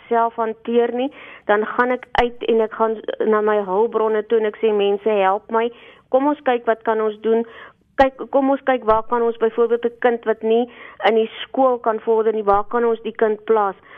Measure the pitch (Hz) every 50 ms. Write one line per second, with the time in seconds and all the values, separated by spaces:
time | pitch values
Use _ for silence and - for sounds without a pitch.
0 | - - 233 226 233 233 226 - 226 220 220 220 - - 233 240 233 240 233 247
1 | 254 285 - - - - - - - - 208 208 214 - - - 247 247 254 247
2 | - _ - - 247 240 240 - - - 233 226 220 220 - - 226 220 220 214
3 | - - - - 226 214 214 214 208 214 214 208 202 185 180 196 226 233 214 220
4 | 220 220 220 214 214 214 233 226 214 214 208 - - 226 208 208 202 202 202 202
5 | - 226 214 202 190 190 196 214 - - 226 226 233 240 233 - - - - -
6 | _ - - 262 269 294 294 294 - 262 247 240 240 - 220 220 - 226 220 220
7 | 220 220 214 208 220 220 226 226 233 - - - - - _ _ _ _ - -
8 | 269 269 269 - - 240 - 277 269 269 277 269 - - 262 247 220 214 214 220
9 | 220 - 240 233 233 233 226 - 220 226 220 - 233 233 233 233 233 233 233 -
10 | - 247 233 233 - 220 220 220 - 220 226 233 247 240 - - - - - -
11 | - 208 226 220 220 226 - - - - - 262 269 262 247 233 240 233 220 220
12 | - 233 226 220 214 220 214 220 208 202 202 202 208 - - 240 233 233 226 220
13 | 226 214 214 - 226 214 214 208 - - 226 214 208 196 185 - _ - -